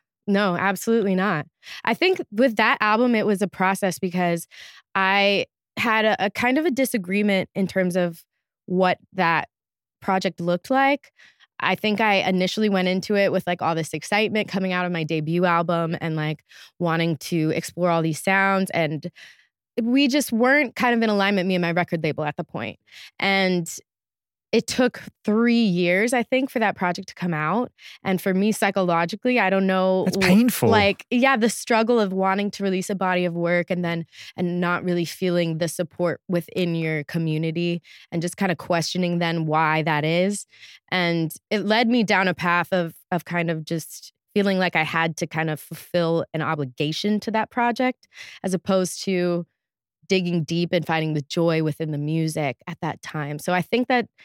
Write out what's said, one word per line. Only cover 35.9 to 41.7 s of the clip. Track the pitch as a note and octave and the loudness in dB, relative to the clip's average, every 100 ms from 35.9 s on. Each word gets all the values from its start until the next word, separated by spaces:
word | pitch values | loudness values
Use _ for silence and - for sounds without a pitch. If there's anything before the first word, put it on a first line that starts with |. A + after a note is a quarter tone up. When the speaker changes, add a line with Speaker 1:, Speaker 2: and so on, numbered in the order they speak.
| - F3 - - | -4 -4 -4 -4
Speaker 1:
within | F3 - - F3 | -4 -4 -4 -2
your | E3 D#3+ D#3 | -2 -2 -4
community | D3 E3+ D#3+ D#3 D#3+ E3 F3 E3+ - - - | -4 -4 -2 -2 -2 -2 -2 -4 -8 -20 -10
and | F3 | -6
just | F3 - | -4 -2
kinda | G3 | -2
questioning | E3 - E3+ D#3+ F3+ F3+ F3 | -2 0 -2 0 -2 -2 0
then | E3+ E3 D#3+ | 0 0 0
why | D#3 D#3 D#3 | 2 2 2
that | D#3 D3+ | 0 0
is. | D3+ E3+ F#3+ G#3 - - - - _ | 0 2 0 -2 -10 -20 -20 -20 _
And | F#3 F3 E3+ D#3+ - - | -2 0 0 -2 -6 -6
it | G#3+ | -4
led | G3+ | 0